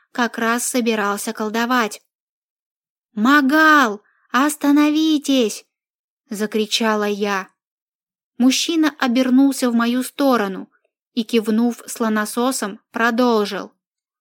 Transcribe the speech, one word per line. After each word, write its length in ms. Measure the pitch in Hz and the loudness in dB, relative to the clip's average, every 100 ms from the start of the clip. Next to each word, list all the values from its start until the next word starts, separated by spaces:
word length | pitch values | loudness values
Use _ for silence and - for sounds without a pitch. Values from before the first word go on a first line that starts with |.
| _ | _
как 260 | - 233 240 | -4 -4 -2
раз 260 | 226 240 | -2 -2
собирался 680 | - 262 233 220 202 202 - | -2 -2 -2 -2 -2 -4 -6
колдовать. 680 | 220 214 220 233 254 214 - _ _ _ _ _ _ _ _ _ _ _ | -6 -6 -4 -2 0 -2 -6 _ _ _ _ _ _ _ _ _ _ _
«Магал, 880 | - 226 294 269 311 311 302 247 202 - _ _ | -2 2 4 4 4 6 6 4 -2 -12 _ _
остановитесь!» 1400 | 240 285 294 285 285 302 302 320 302 285 269 220 - - _ _ _ _ _ _ | 0 0 0 2 4 4 2 2 0 0 0 0 -4 -16 _ _ _ _ _ _
закричала 760 | 202 214 220 208 - 226 214 | -6 -4 -2 -2 -2 0 0
я. 440 | 208 202 202 196 190 _ _ _ _ _ _ _ _ _ | -2 -4 -4 -4 -8 _ _ _ _ _ _ _ _ _
Мужчина 560 | 247 254 - 339 311 - | 0 0 -2 0 0 0
обернулся 720 | 262 240 262 254 277 262 247 | -2 0 4 4 4 2 0
в 40 | |
мою 280 | 233 233 247 | 0 0 -2
сторону 680 | 254 - 285 240 202 185 208 _ _ _ _ | -4 -2 2 2 0 -6 -14 _ _ _ _
и, 120 | - | -8
кивнув 580 | 226 233 214 220 240 226 - | -2 -2 0 0 0 -2 -12
слонососом, 920 | - 226 214 208 - 247 262 208 196 _ | -6 -4 -2 -4 -2 -2 -2 -6 -10 _
продолжил. 800 | - 233 233 247 220 202 196 - _ _ _ _ _ | -2 -2 2 2 2 0 -6 -12 _ _ _ _ _